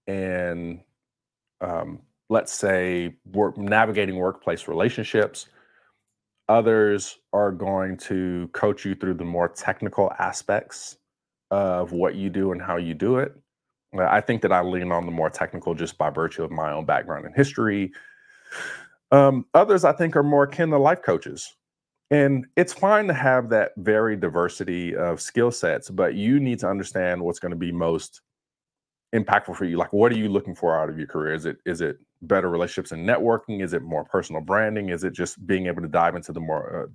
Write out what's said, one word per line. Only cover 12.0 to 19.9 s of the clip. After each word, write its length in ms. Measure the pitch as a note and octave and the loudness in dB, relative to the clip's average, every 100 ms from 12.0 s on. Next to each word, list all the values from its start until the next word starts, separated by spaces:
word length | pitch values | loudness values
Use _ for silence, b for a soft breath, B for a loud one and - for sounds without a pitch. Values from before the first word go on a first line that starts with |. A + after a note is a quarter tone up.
| F2 G2 | -2 -2
you 140 | G2 | -4
do 220 | F#2 F#2+ | -2 -2
and 100 | F2+ | -2
how 160 | F2 F2 | -4 -4
you 160 | E2+ | -4
do 240 | D2+ G#2+ B2+ | -2 0 0
it. 160 | C#3 - _ _ _ _ _ F#2+ | -2 -8 _ _ _ _ _ -2
Uh, 60 | |
I 160 | F#2 G#2+ | 2 2
think 200 | - A#2 | 2 0
that 100 | F#2+ | 2
I 100 | F#2 | 2
lean 300 | F2+ F2+ F2+ | 2 -2 -2
on 140 | E2+ F2 | -2 -2
the 60 | |
more 180 | E2 D#2+ | -2 -2
technical 440 | - E2 F2+ F2 | -2 -6 -6 -6
just 240 | E2 E2 - | -4 -4 -2
by 120 | D2+ | -2
virtue 340 | D#2 E2 - | -2 -4 -4
of 80 | D#2+ | -8
my 200 | D#2+ D#2 | -4 -4
own 140 | D2+ D#2 | -4 -2
background 400 | C#2+ - D2 D2 | -2 -2 -8 -2
and 100 | - | 2
history. 580 | C#3 C3 A2 G2+ F#2+ B B B B B B B B B B B - | 2 2 -2 -2 -4 B B B B B B B B B B B 4
Um, 340 | C#3 C#3 C3 - | 6 8 4 4
others, 320 | D3 G#3 F#3+ | 4 6 6
I 80 | D#3 | 4